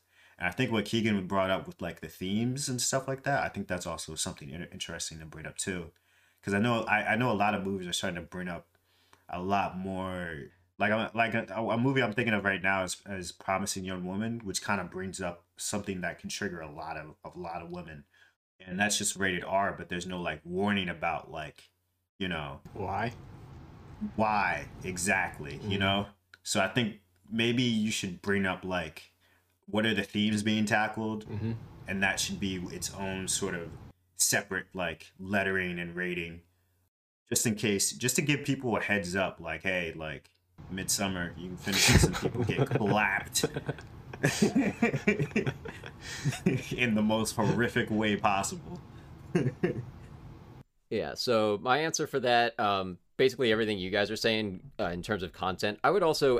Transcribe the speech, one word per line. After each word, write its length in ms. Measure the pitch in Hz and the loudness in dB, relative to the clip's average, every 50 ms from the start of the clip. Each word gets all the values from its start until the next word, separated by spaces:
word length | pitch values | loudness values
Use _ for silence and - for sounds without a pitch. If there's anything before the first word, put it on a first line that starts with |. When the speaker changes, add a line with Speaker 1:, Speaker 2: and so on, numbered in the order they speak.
| _ _ _ _ - - _ - | _ _ _ _ -20 -20 _ -4
Speaker 1:
And 100 | - 87 | -4 -2
I 40 | 90 | 0
think 200 | - 127 113 113 | 0 0 2 2
what 120 | 110 101 | 0 0
Keegan 400 | - - 113 107 110 104 101 92 | 2 2 2 2 4 2 2 0
brought 240 | 87 98 98 95 92 | 0 2 2 2 4
up 160 | 95 90 76 | 2 0 -2
with, 140 | 90 85 - | -6 -10 -8
like, 200 | 92 85 85 - | -8 -8 -8 -8
the 80 | - 80 | -12 -14
themes 600 | - - 92 92 98 107 117 123 127 135 - - | -10 -6 -4 0 0 2 2 0 0 -2 -2 -4
and 120 | 127 123 | -2 -2
stuff 260 | - - - 135 - | 0 0 0 0 -2
like 160 | - 135 131 - | -2 -6 -4 -2
that, 180 | 143 143 117 73 | 0 0 0 0
I 60 | 85 | -2
think 200 | - 98 98 - | -2 -4 -4 -4
that's 180 | 92 90 - | -4 -4 -4
also 280 | 87 82 80 - - 78 | -4 -6 -6 -8 -8 -6
something 340 | 73 - 92 80 - 80 71 | -6 -4 -4 -6 -8 -10 -12
inter-, 180 | 73 82 87 - - | -10 -10 -10 -10 -10
interesting 460 | 92 - - 87 82 - - 82 80 | -10 -8 -8 -8 -8 -8 -8 -10 -10
to 60 | 80 | -14
bring 200 | 78 76 80 78 | -14 -14 -12 -12
up 100 | - - | -10 -8
too. 340 | - - 101 92 90 85 78 - _ _ _ _ _ _ _ _ _ - | -6 -4 -4 -4 -4 -6 -10 -14 _ _ _ _ _ _ _ _ _ -4
'Cause 100 | 104 98 | 0 2
I 40 | 101 | 4
know, 240 | 107 123 120 113 110 | 4 4 4 2 2
I, 280 | - 104 107 104 - 107 | 2 2 2 4 4 4
I 40 | |
know 140 | 110 127 123 | 4 4 4
a 40 | 110 | 4
lot 200 | 98 101 104 104 | 4 4 4 2
of 100 | 95 92 | 2 0
movies 220 | 98 98 95 90 90 | -2 -2 -2 -2 -4
are 40 | 87 | -4
starting 260 | - - 98 87 85 | -2 -2 -2 -4 -4
to 60 | 80 | -8
bring 220 | 73 - 90 90 92 | -8 -8 -8 -6 -6
up 180 | 85 82 - _ _ _ _ _ _ _ _ _ _ - _ - | -6 -8 -10 _ _ _ _ _ _ _ _ _ _ -20 _ -10
a 100 | - 90 | -8 -4
lot 380 | 90 95 101 101 92 82 - 92 | 0 2 2 2 2 2 -2 -4
more, 720 | 92 98 95 92 92 92 92 90 90 82 80 73 67 - - _ _ _ _ - | -6 -4 -4 -4 -4 -4 -4 -4 -6 -6 -6 -8 -10 -12 -16 _ _ _ _ 0
like, 120 | 98 107 107 | 2 2 4
a, 180 | 113 110 - - | 2 0 0 2
like 180 | 113 117 113 107 | 2 2 4 2
a, 120 | 113 107 - 92 | 0 -2 -2 -2
a 240 | 107 113 101 107 117 | -2 0 2 2 4
movie 240 | 120 135 139 135 123 | 4 4 4 4 4
I'm 100 | 113 104 | 2 2
thinking 220 | 127 120 113 110 | 2 2 2 2
of 100 | 101 95 | 2 4
right 180 | 98 95 92 87 | 2 2 2 2
now 220 | 95 98 95 92 | 2 2 2 2
is, 120 | 90 - - - - | 0 -4 -8 -8 -8
is 240 | 101 95 90 85 - | -8 -8 -8 -8 -12
Promising 520 | - - - 95 95 98 98 - 98 92 | -8 -2 0 0 0 0 -2 -4 -4 -4
Young 200 | 92 95 90 90 | -4 -4 -4 -4
Woman, 360 | 92 95 98 110 113 117 113 110 | -4 -2 -2 -2 -2 -4 -4 -6
which 180 | 98 90 - - | -6 -6 -4 -2
kinda 200 | - 104 98 90 | 0 0 0 -2
brings 360 | 85 - 92 92 95 90 92 95 | -4 -6 -8 -8 -6 -6 -4 -4
up 220 | 87 87 - _ _ _ | -6 -6 -8 _ _ _
something 440 | - - - - 104 101 - 98 90 90 | -10 -6 -4 -4 -4 -2 -4 -4 -4 -4
that 160 | 87 82 - | -4 -6 -6
can 100 | - - | -8 -8
trigger 320 | - - - 98 87 85 | -6 -4 -4 -4 -4 -6
a 100 | 80 76 | -10 -10
lot 260 | 73 78 78 - - 78 | -10 -10 -8 -8 -8 -8
of, 160 | 76 76 - _ - | -10 -12 -14 _ -16
of, 120 | 82 80 | -14 -12
a 20 | 87 | -10
lot 240 | 90 85 85 87 85 | -8 -8 -8 -8 -8
of 80 | 85 | -10
women. 340 | 87 87 85 80 78 71 71 _ _ _ _ _ _ _ _ _ _ - | -10 -12 -12 -12 -14 -16 -18 _ _ _ _ _ _ _ _ _ _ -20
And 180 | 90 92 90 92 | -12 -6 -2 0
that's 200 | 101 107 104 - | 2 2 2 2
just 180 | 104 95 - | 0 -2 -2
rated 280 | 92 98 95 92 87 - | 0 0 0 0 0 0
R, 300 | - 92 98 101 95 90 | 2 2 2 2 2 0
but 120 | - 82 - | -4 -6 -6
there's 180 | 90 90 87 | -6 -6 -6
no, 140 | 92 92 90 | -4 -6 -4
like, 200 | 87 82 78 78 - | -4 -4 -6 -6 -6
warning 440 | 85 87 92 101 101 104 101 92 90 | -6 -2 0 2 2 2 2 2 0
about, 400 | 82 80 82 85 80 73 - - | -2 -2 -2 -2 -2 -2 -4 -8
like, 400 | 80 80 76 73 - - - - _ _ _ _ _ _ _ _ _ - | -10 -10 -10 -10 -12 -16 -20 -20 _ _ _ _ _ _ _ _ _ -6
you 100 | 98 92 | -4 -2
know, 320 | 87 80 76 71 69 69 - - - | -2 -4 -4 -6 -8 -12 -14 -12 -10
Speaker 2:
Why? 380 | - 98 92 95 98 107 120 - - - - - - - - - - - - - - - - - - 214 214 - | -6 -4 -2 -2 -2 -2 -2 -4 -8 -14 -18 -18 -18 -18 -18 -18 -18 -18 -18 -18 -20 -18 -18 -12 -8 -8 -4 0
Speaker 1:
why 500 | - 110 107 107 104 95 90 82 73 69 - - - - | 2 2 4 4 4 4 2 2 -2 -4 -8 -12 -10 -8
exactly, 800 | 92 90 87 87 101 95 95 90 - - - 78 71 73 - - | -6 -4 -2 0 2 2 2 2 0 -4 -8 -10 -10 -8 -8 -4
you 100 | 104 95 95 | -2 0 2
Speaker 2:
Mm. 20 | |
Speaker 1:
know? 260 | 98 98 98 101 101 - - _ _ _ - - - | 4 4 4 2 0 -2 -8 _ _ _ -20 -12 -6
So 180 | - - 107 | -2 2 2
I 80 | 95 95 | 2 2
think 280 | - 127 120 104 - - _ _ _ _ _ - | 2 2 2 0 0 -6 _ _ _ _ _ -4
maybe 320 | 110 113 113 117 120 123 127 | 0 2 2 4 4 4 4
you 280 | 120 117 110 107 110 | 4 4 4 2 2
should 300 | 104 - - 98 87 85 - | 0 0 -2 -4 -6 -4 0
bring 220 | 101 101 101 98 | 2 2 4 4
up, 180 | 95 92 90 - | 2 0 -2 -2
like, 480 | 92 92 90 85 80 - - - - _ _ _ _ _ _ _ _ _ _ _ | -2 -2 -2 -2 -4 -8 -12 -18 -20 _ _ _ _ _ _ _ _ _ _ _
what 200 | - 101 107 107 | -2 2 2 4
are 80 | 113 110 | 4 4
the 80 | 98 98 | 2 0
themes 380 | - - 107 104 107 107 104 101 | 0 2 2 4 4 4 2 2
being 240 | 107 107 110 110 | 2 2 4 4
tackled? 600 | 104 113 107 107 110 - 113 110 110 110 107 - | 4 4 4 2 2 0 -2 -4 -4 -4 -6 -8
Speaker 2:
Mm-hmm. 260 | - 107 104 110 113 113 113 - - - - - - | -8 -6 -4 -2 -2 -4 -4 -8 -14 -18 -12 -8 -6
Speaker 1:
And 140 | 95 98 98 | -2 0 2
that 180 | 98 95 - | 2 2 0
should 180 | - - 98 87 | -2 -2 -2 -2
be 180 | 98 95 95 92 87 - | -2 -2 -2 -4 -6 -8
its 220 | - 92 - - - | -8 -8 -8 -8 -6
own 340 | 95 98 95 95 95 95 90 | -6 -6 -4 -4 -4 -2 -2
sort 260 | - - 98 95 90 | -2 -2 -2 -2 -4
of 160 | 87 85 80 80 - - - - _ _ _ _ | -4 -8 -10 -12 -14 -16 -18 -20 _ _ _ _
separate, 500 | - - - - 110 - - 95 92 - - - | 0 2 2 2 2 0 0 -4 -6 -6 -6 -6
like, 380 | 95 90 85 80 78 - - - - | -4 -2 -2 -4 -6 -10 -18 -18 -12
lettering 600 | 95 95 101 101 98 98 95 95 92 90 87 87 | -6 0 0 2 2 2 2 0 0 -2 -2 -4
and 160 | 87 85 85 | -6 -6 -4
rating, 440 | 87 90 90 87 87 85 82 82 87 - _ _ _ _ _ _ _ _ _ _ _ _ _ _ _ _ - | -4 -4 -2 -2 -4 -4 -6 -8 -12 -16 _ _ _ _ _ _ _ _ _ _ _ _ _ _ _ _ -2
just 180 | 117 - - | 0 0 2
in 80 | 120 107 | 2 0
case, 380 | 104 - 110 101 98 - - - | 2 2 2 2 2 2 0 -2
just 240 | - 120 123 - | 0 0 0 2
to 60 | - 160 | 2 2
give 220 | 139 147 131 - | 2 2 2 2
people 320 | - 135 131 - 123 104 | 0 0 0 0 0 0
a 40 | 95 | 2
heads 360 | - - 104 104 90 87 87 | 2 2 2 2 0 0 0
up, 240 | 98 95 85 - - | 0 0 0 -2 -6
like, 220 | 85 82 80 78 - | -8 -8 -6 -4 -2
hey, 300 | 95 92 90 87 80 78 | 0 0 0 -2 -2 -6
like, 340 | 80 78 78 73 67 - - _ _ _ _ _ - - - | -6 -8 -8 -8 -10 -12 -16 _ _ _ _ _ -18 -14 -8
Midsummer, 600 | 92 95 92 - - - 101 95 95 90 87 78 - | -6 -4 -2 0 0 0 0 0 0 0 -2 -4 -6
you 120 | 80 87 92 | -8 -10 -10
can 80 | 90 | -10
finish 380 | 87 - 104 101 - - - 120 | -8 -4 0 2 4 6 8 8
it 100 | - - | 8 8
and 120 | - 92 | 6 4
people 280 | - - 127 120 123 120 | 2 -2 -2 0 0 0
get 260 | 107 98 123 139 - | 0 2 2 2 2
Speaker 2:
<laughs> 0 | |
Speaker 1:
clapped 760 | - 117 110 101 101 104 107 98 98 98 - - - - - - - - - - - - - - - - - - - - - | 2 2 2 4 4 4 4 4 2 0 -2 -2 -2 0 0 0 -2 -4 -6 -6 -8 -8 -10 -16 -16 -16 -16 -14 -4 0 2
<laughs> 2500 | 139 - - 208 208 - - 254 202 - - - 226 - 135 - - 208 - 147 - - 226 - - - - - - - - - - - - - - - - - 147 - - - 185 135 123 - - - | 2 2 4 2 4 4 4 2 2 0 0 0 0 0 0 2 2 2 2 0 0 0 0 0 0 -2 -6 -8 -12 -12 -12 -12 -14 -14 -14 -12 -10 -8 -4 -2 -2 -2 0 2 0 0 0 -2 -4 -2
in 220 | 117 123 120 107 | 0 2 4 4
the 80 | 107 107 | 4 4
most 340 | 107 110 110 110 - - | 4 4 2 2 0 0
horrific 540 | - 107 101 - 104 120 117 - 123 110 - | 2 2 2 4 4 2 2 2 2 2 2
way 260 | 110 104 107 107 104 | 2 2 4 4 2
possible. 640 | 98 - 107 98 95 98 - 95 85 - - - - - - - - - - - - - - - | 4 4 2 2 2 0 -2 -4 -8 -10 -10 -12 -12 -12 -14 -18 -18 -18 -18 -18 -18 -6 -2 0
<laughs> 60 | 175 135 123 - - - 165 113 - - - - - - - - - - - - - - - - - - _ _ _ _ - | 2 2 0 0 0 0 0 0 -2 -6 -10 -12 -16 -16 -18 -18 -18 -18 -18 -18 -18 -18 -20 -20 -20 -20 _ _ _ _ -6
Speaker 3:
Yeah, 240 | - 107 85 73 65 | -4 -2 -2 -2 -4
so 440 | - - - 120 110 107 107 104 101 | -4 0 2 4 4 6 4 4 2
my 180 | 85 123 127 143 | 2 2 2 4
answer 280 | 156 165 151 - 160 | 2 2 0 -2 -2
for 140 | 139 - 135 | -2 -2 0
that, 400 | 113 123 120 120 120 117 - - | 2 4 6 6 4 4 2 2
um, 380 | 113 104 101 98 95 92 90 - _ _ _ | 2 2 4 2 0 -2 -6 -10 _ _ _
basically 340 | - 131 131 131 131 135 113 | 4 4 4 4 4 4 4
everything 280 | 110 110 113 107 107 98 | 6 4 4 2 0 0
you 120 | 90 92 | 0 0
guys 220 | 92 101 104 95 110 | 2 2 2 2 2
are 40 | |
saying, 440 | 104 - 117 110 110 107 101 92 90 - - - - | 2 2 2 2 2 2 -2 -4 -6 -10 -10 -6 -2
uh, 120 | 107 87 87 | -2 -2 -2
in 100 | 87 87 | -2 -2
terms 220 | - 110 95 90 | -2 -2 -2 -2
of 80 | - - | -4 -6
content. 480 | - 90 92 92 - - 104 104 - - | -2 -2 -2 0 0 0 -2 0 2 2
I 80 | 135 | 4
would 140 | 165 202 180 | 4 6 4
also 340 | 160 151 - 151 135 123 120 | 4 4 4 6 6 6 6